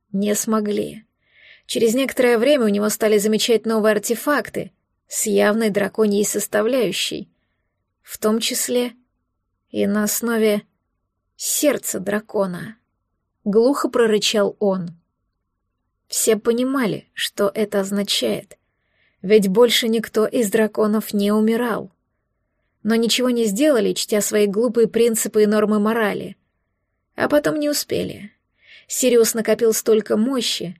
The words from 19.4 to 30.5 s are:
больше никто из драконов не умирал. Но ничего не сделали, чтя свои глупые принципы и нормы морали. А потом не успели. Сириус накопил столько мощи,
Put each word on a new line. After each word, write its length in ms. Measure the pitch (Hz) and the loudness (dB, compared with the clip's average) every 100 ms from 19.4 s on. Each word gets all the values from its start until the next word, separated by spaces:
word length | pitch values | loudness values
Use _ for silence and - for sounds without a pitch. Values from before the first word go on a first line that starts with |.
| 196 | 4
больше 400 | 190 240 - 233 | 4 4 4 0
никто 400 | 226 220 220 214 | -2 -2 -2 0
из 240 | 262 214 | 0 0
драконов 640 | 220 214 - 214 214 - | 0 0 0 0 0 -2
не 180 | 208 202 | -2 0
умирал. 600 | 214 220 226 240 196 185 _ _ _ _ _ _ _ _ _ | 2 2 0 -2 -6 -10 _ _ _ _ _ _ _ _ _
Но 100 | 214 | -2
ничего 380 | 226 226 226 247 | 0 0 0 0
не 140 | 240 226 | 0 0
сделали, 480 | 196 302 247 196 | 2 2 4 0
чтя 280 | 185 - 214 | -2 -2 -2
свои 240 | 202 208 208 | 0 0 2
глупые 420 | 196 240 233 226 | 2 0 2 2
принципы 540 | 226 233 220 220 214 | 2 2 0 -2 2
и 60 | 208 | 4
нормы 320 | 214 214 214 | 4 2 2
морали. 580 | 208 233 208 - 185 - _ _ _ _ _ _ _ - | 0 0 -2 -4 -10 -16 _ _ _ _ _ _ _ -4
А 120 | - | 0
потом 320 | 294 302 302 | 0 0 -2
не 100 | 294 | -2
успели. 640 | 294 - - - - 202 _ _ _ _ - - | -4 -4 -4 -4 -10 -18 _ _ _ _ -20 -10
Сириус 460 | - 254 240 226 | -2 2 4 4
накопил 400 | 226 220 214 226 | 0 0 2 2
столько 440 | 220 - 220 214 214 | 2 2 2 2 0
мощи, 640 | 240 262 226 | 0 -2 -4